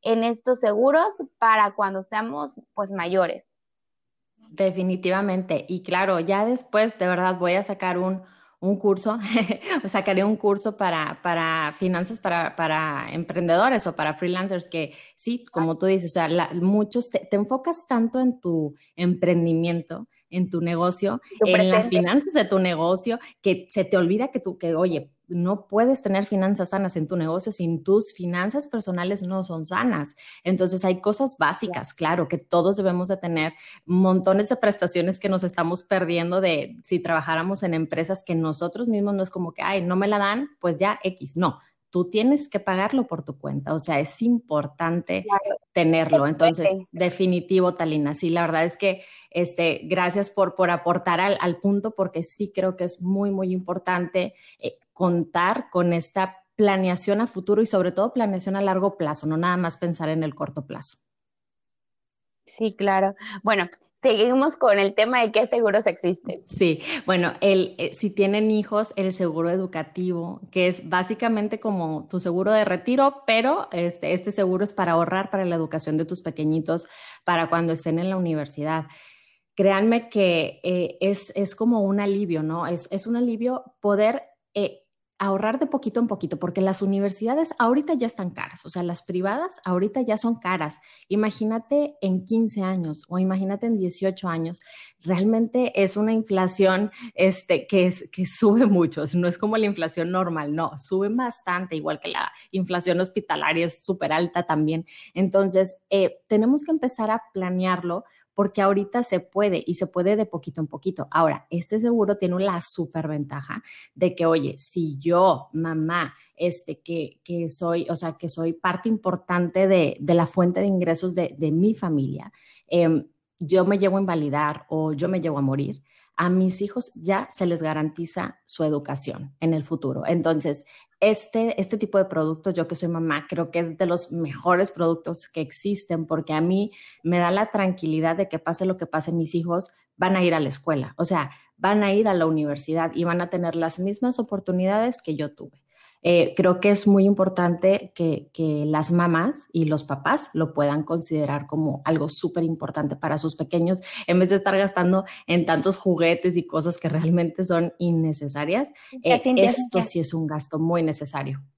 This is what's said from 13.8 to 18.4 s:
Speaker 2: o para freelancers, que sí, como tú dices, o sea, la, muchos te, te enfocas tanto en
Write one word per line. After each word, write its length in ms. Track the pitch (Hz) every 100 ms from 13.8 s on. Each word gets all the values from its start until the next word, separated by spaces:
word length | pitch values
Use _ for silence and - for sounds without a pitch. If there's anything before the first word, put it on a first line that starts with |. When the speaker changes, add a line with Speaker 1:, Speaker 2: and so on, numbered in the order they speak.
| 190
Speaker 2:
o 100 | -
para 180 | 151
freelancers, 540 | 151 180 185 190 185 170
que 240 | 165 151 - -
sí, 320 | - - 240 240
como 280 | - 165 160
tú 80 | 190
dices, 240 | 190 175
o 40 |
sea, 140 | 185 160
la, 220 | 170 165
muchos 560 | 175 180 208 208 240 240
te, 100 | -
te 160 | - 202
enfocas 500 | 208 262 262 330 -
tanto 340 | 240 226 254
en 200 | 254 247